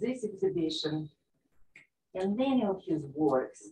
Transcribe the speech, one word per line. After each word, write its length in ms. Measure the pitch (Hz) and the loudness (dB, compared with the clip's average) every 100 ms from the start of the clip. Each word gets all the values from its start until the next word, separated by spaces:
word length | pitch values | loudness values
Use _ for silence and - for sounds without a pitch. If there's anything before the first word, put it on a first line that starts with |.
this 240 | 233 254 | -4 -2
exhibition 840 | 214 - 190 170 160 - 151 156 151 _ _ _ _ - - - _ _ _ | -4 0 0 2 0 0 -2 -2 -4 _ _ _ _ -20 -20 -20 _ _ _
and 220 | 185 196 214 | -4 -2 2
many 280 | 269 254 | 2 4
of 160 | 202 190 - | 2 0 -2
his 160 | 151 139 | -4 -2
works 460 | 143 151 131 113 - 104 | 2 4 4 0 -8 -20